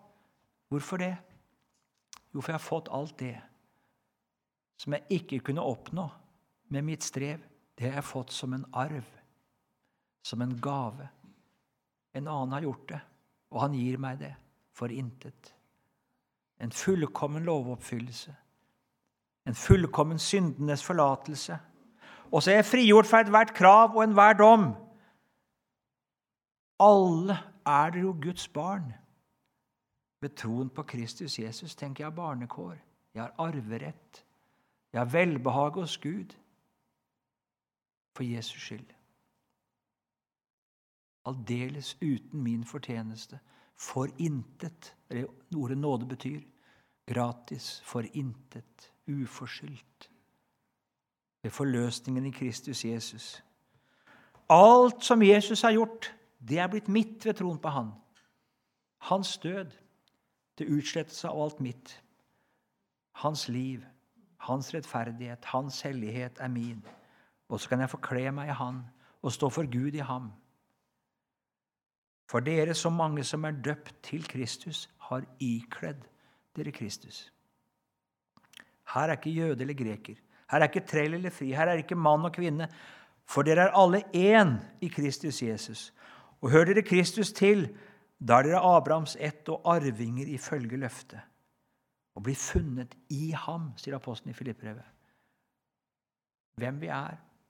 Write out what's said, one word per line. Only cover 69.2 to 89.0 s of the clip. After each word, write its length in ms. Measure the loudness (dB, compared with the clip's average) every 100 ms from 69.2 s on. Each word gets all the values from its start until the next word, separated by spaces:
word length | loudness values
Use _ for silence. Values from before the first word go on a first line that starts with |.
og 120 | -8
stå 160 | -2 -2
for 180 | 0 -4
Gud 240 | -4 -4 -6
i 80 |
ham. 280 | -8 -8 -10 -18 _ _ _ _ _ _ _ _ _ _ _ _ _ _ _ _ _ _ -6
For 140 | -4
dere, 320 | -2 0 0 -2
så 160 | -2
mange 300 | 0 -2 -2
som 220 | -6 -6 -6
er 80 | -6
døpt 320 | -6 -8 -10 -20 -12
til 220 | -12 -10
Kristus, 640 | -10 -10 -10 -12 -14 -14 _ -10
har 160 | -10 -10 -8
ikledd 640 | -6 -6 -8 -12 -12 -12 -18 _ _ _ _ -12
dere 160 | -12 -10
Kristus. 540 | -12 -12 -16 -20 -20 _ _ _ _ _ _ _ _ _ _ _ _ -20 -20 _ -8
Her 140 | -4 -2
er 100 | -2
ikke 160 | -4
jøde 300 | -4 -2 -4
eller 100 | -6
greker. 460 | -6 -6 -8 -14 -20 _ _ 0
Her 140 | 4
er 60 | 4
ikke 160 | 2 -4
trell 260 | -2 -2 -4
eller 160 | -8
fri. 180 | -8 -6
Her 160 | 0 0
er 120 | 0
ikke 140 | -2 0
mann 260 | 2 4 0
og 80 |
kvinne. 360 | -4 -4 -4 -6 -10 -20 -20 -20 _ -6
For 160 | 0 4
dere 220 | 6 6
er 100 | 8
alle 240 | 6 6 0 2
én 400 | 6 8 6 2 -4 -8
i 80 | -8
Kristus 540 | -4 -4 -4 -8 -6 -6
Jesus. 440 | -6 -10 -14 -16 _ -20 -20 -20 -8
Og 100 | 4
hører 200 | 6 8
dere 120 | 4 4
Kristus 440 | 2 2 0 -4 2
til, 320 | 4 4 2 -8 -20 -20 _ -8
da 220 | 6 6
er 100 | 6
dere 140 | 4 6
Abrahams 500 | 6 6 0